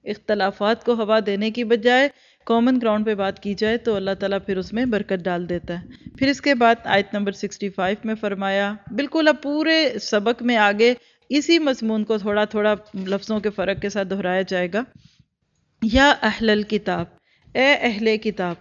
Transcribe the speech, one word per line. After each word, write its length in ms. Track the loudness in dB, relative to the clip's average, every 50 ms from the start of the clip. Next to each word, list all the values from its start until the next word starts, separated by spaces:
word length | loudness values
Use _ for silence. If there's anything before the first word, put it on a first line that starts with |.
| _
इख्तलाफात 760 | -10 -10 -8 _ -2 0 0 0 -2 -2 0 0 0 0 0 0
को 100 | -2 0
हवा 240 | 0 0 2 2 2
देने 280 | 2 0 -2 -2 -2 -4
की 140 | -2 -4 0
बजाय 440 | 0 0 2 4 4 4 4 4 2 -2 _ _ _ _ _ _
common 320 | 0 2 2 4 4 2 2
ground 260 | 2 2 0 0 0
पे 80 | -2 -2
बात 220 | 0 -2 -4 -4 -6
की 160 | -6 -6 -4
जाए, 220 | 0 0 0 0 0
तो 160 | 0 -2 -2
अल्लाह 200 | 0 -2 -4 -4
ताला 220 | -2 -2 -2 -2 -4
फिर 180 | -2 -4 -4 -4
उसमें 320 | -4 -4 -4 -2 -2 0
बरकत 300 | 0 -2 -2 -2 -4 -4
डाल 260 | -2 -4 -4 -4 -4
देता 300 | -4 -6 -6 -6 -8 -10
है। 220 | -10 -10 -16 -20 -20 -20 -20 -6 -2
फिर 100 | 0 0
इसके 260 | 0 0 0 0 2
बाद 260 | 4 4 4 4 2 0 0
आयत 260 | 0 0 0 0 -4
नंबर 180 | -4 -4 -4 -4
सिक्सटी 340 | -6 -10 -10 -8 -8 -8 -8
फ़ाइव 280 | -4 -2 -2 -2 -2 -4 -4
में 80 | -8 -6
फरमाया, 600 | -4 -4 -6 -4 -4 -4 -2 0 0 -2 -2 -4 -10 _ -8
बिल्कुल 340 | -4 -4 -4 -2 0 2 2 2
अब 80 | 2 2
पूरे 560 | -2 -4 -2 0 2 2 2 2 2 0 -2 -4
सबक 420 | -4 -2 -2 0 2 0 -2 0
में 140 | 0 0 2 4
आगे 380 | 4 4 4 4 4 4 4 2 _ _ _ _ _ _
इसी 280 | -2 0 2 4 2 4
मजमून 440 | 4 0 -2 0 -2 -2 -2 -2 0
को 140 | -2 -2 -2
थोड़ा 280 | -2 0 0 0 0 0
थोड़ा 280 | 0 0 2 2 0 0 -4 -12 -10
लफ्ज़ों 420 | -10 -4 -4 -4 -4 -2 -4 -4 -2
के 100 | -2 -4
फ़र्क 280 | -4 -2 -4 -4 -4 -4
के 100 | -6 -4
साथ 140 | -4 -4 -4
दोहराया 360 | -4 -4 -4 -2 0 0 0 -2
जाएगा। 400 | -2 -2 -2 -2 -2 -2 -4 -6 -6 _ -20 _ _ _ _ _ _ _ _ _ _ _ _ _ _ _ _
या 280 | -4 2 4 6 6 6
अहलल 520 | 4 4 0 -4 -2 0 2 2 2 2 0
किताब, 520 | -2 -4 -4 -2 -2 -4 -4 -4 -8 _ _ _ _ _ _ _ -6 0
ए 200 | 2 4 4 4
अहले 420 | 2 2 -2 -2 0 0 0 0 0
किताब 380 | -2 -6 -4 -4 -4 -6 -6 -8